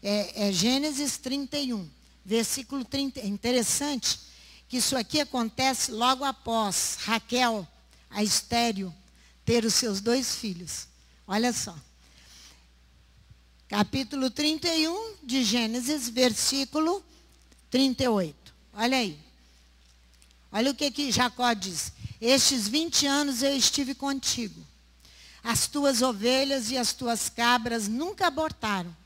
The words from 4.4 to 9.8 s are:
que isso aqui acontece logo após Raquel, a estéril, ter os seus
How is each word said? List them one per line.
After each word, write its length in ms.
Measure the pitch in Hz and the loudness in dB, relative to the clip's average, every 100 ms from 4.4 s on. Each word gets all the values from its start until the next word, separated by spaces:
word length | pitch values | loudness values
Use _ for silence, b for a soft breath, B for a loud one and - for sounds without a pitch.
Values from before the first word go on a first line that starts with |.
| B B B | B B B
que 80 | 247 | -2
isso 180 | - 262 | 0 0
aqui 240 | 220 302 | 0 0
acontece 720 | 285 254 226 - 262 254 - | 0 -2 -4 0 0 2 -2
logo 320 | 220 247 262 | 2 2 2
após 760 | 277 262 - 226 208 - - - | 0 -4 -2 0 0 0 -2 -4
Raquel, 640 | - 226 - 247 254 220 170 - _ b b | 0 -2 0 2 2 0 -6 -16 _ b b
a 120 | 202 | -4
estéril, 720 | 208 - - 233 233 196 185 165 - b b b | 0 0 0 0 2 0 -6 -10 -20 b b b
ter 200 | - 233 | 2 4
os 100 | 220 | 4
seus 260 | - | 2